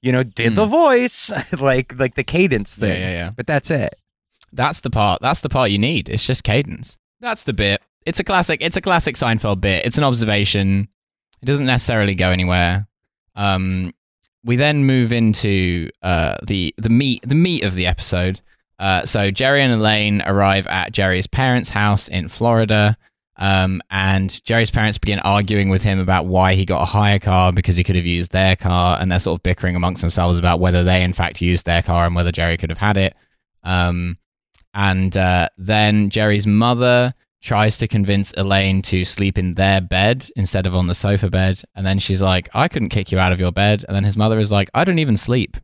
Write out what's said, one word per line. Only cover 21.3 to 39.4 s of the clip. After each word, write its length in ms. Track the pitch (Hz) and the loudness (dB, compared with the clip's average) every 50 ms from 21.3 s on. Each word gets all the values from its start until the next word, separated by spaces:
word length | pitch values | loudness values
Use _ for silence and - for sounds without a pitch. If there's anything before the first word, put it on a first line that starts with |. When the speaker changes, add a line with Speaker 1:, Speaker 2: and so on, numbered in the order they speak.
| - - 131 131 123 123 - - | -2 0 0 2 0 0 -2 -4
Speaker 2:
house 380 | - 101 104 104 101 95 - - | -4 -2 0 2 0 0 -2 -4
in 200 | - 92 82 85 | -6 -6 -6 -6
Florida, 680 | - - 117 117 117 113 110 107 110 107 104 104 110 - _ _ _ _ _ _ _ - | -6 -2 0 2 2 2 2 2 2 2 4 2 2 -2 _ _ _ _ _ _ _ -4
um, 440 | 92 98 98 95 92 92 95 87 - _ | -2 0 2 2 2 0 -2 -4 -8 _
and 520 | 92 95 95 95 98 95 95 92 - - _ | -4 -2 0 0 0 0 0 -2 -6 -10 _
Jerry's 260 | - 113 117 117 110 | -2 0 0 0 0
parents 280 | - 120 107 107 104 - | 0 -2 -2 -2 -2 -4
begin 200 | - 104 101 95 | -4 -4 -4 -2
arguing 480 | - 98 98 104 104 95 107 101 98 98 | 0 0 2 2 2 0 0 0 2 2
with 140 | 95 92 | 2 2
him 160 | 92 110 98 95 | 2 0 0 0
about 280 | 92 90 92 92 78 | 0 2 2 0 0
why 280 | 92 92 92 92 95 92 | 2 2 2 4 4 4
he 100 | 95 95 | 2 2
got 180 | 90 92 71 | 0 0 -2
a 40 | 78 | -2
hire 320 | 90 - 104 104 101 101 98 | 0 0 2 2 4 2 2
car 340 | - 107 92 92 92 92 | 2 2 2 4 4 4
because 240 | 87 90 87 - 87 | 2 2 0 0 0
he 80 | 90 87 | 0 2
could 120 | - 95 | 0 0
have 100 | 90 87 | 0 0
used 240 | 87 87 85 87 87 | 0 -2 -2 -2 -2
their 220 | - 92 95 95 92 | 0 2 2 2 2
car, 440 | - - 92 90 90 87 90 87 - | 2 0 0 2 2 2 2 2 0
and 100 | 90 95 | 0 0
they're 80 | 87 90 | 0 0
sort 200 | - 95 85 87 | 0 0 -4 -2
of 20 | |
bickering 320 | _ 90 87 - - 92 87 | _ -2 -2 0 -2 -2 -2
amongst 240 | 87 87 87 90 82 | 0 -2 -2 -2 -2
themselves 360 | - 85 - - 87 87 87 87 | -4 -4 0 2 2 2 2 2
about 220 | 85 87 87 85 | 4 2 2 4
whether 240 | 90 90 87 87 90 | 2 2 4 4 4
they 180 | 90 92 92 | 4 2 2
in 100 | 90 90 | 2 0
fact 280 | 90 - 90 87 - - | -2 -2 -4 -4 -4 -2
used 240 | 85 87 90 85 - | 0 0 0 0 0
their 160 | 87 85 85 | 0 0 0
car 240 | 85 - 87 87 85 | 0 0 0 2 2
and 80 | 85 87 | 2 0
whether 160 | 87 87 87 | 0 0 0
Jerry 240 | 87 - 85 85 85 | -2 -2 -2 -2 -2
could 140 | 82 - 82 | -2 -4 -6
have 80 | 82 - | -6 -2
had 180 | 101 104 104 | -2 0 0
it. 180 | 98 95 92 - _ _ _ _ _ _ _ _ _ _ | 2 0 -2 -4 _ _ _ _ _ _ _ _ _ _
Um, 540 | 92 90 90 87 87 87 87 87 87 87 - _ _ _ _ _ _ _ _ _ _ _ | -2 0 0 0 0 0 -2 -4 -6 -8 -10 _ _ _ _ _ _ _ _ _ _ _
and, 420 | 101 101 98 95 92 95 92 87 | -2 -2 0 0 2 0 0 0
uh, 320 | 98 92 90 90 90 85 - _ - | 0 2 2 2 2 0 -2 _ -8
then 520 | 92 98 107 107 107 107 104 104 104 98 | -4 -2 0 2 2 4 4 2 2 0
Jerry's 360 | - 107 107 107 104 104 101 | 0 0 2 2 2 2 2
mother 680 | 107 104 107 113 120 123 117 123 123 123 123 123 123 127 _ _ _ _ _ | 2 2 4 4 2 2 2 2 4 4 4 2 0 -2 _ _ _ _ _
tries 360 | - - 117 104 107 110 - - | -6 -2 0 2 2 2 0 0
to 80 | 117 107 | -4 -2
convince 440 | - 107 98 95 101 101 101 - - | 0 0 2 2 2 0 0 -2 -4
Elaine 460 | - 98 98 98 98 98 95 95 95 | -4 -2 0 2 2 2 2 0 0
to 220 | 95 - - 92 90 | 0 0 -2 -2 -2
sleep 340 | - - - 101 98 92 | -2 -4 -2 -2 -2 0
in 160 | - | -2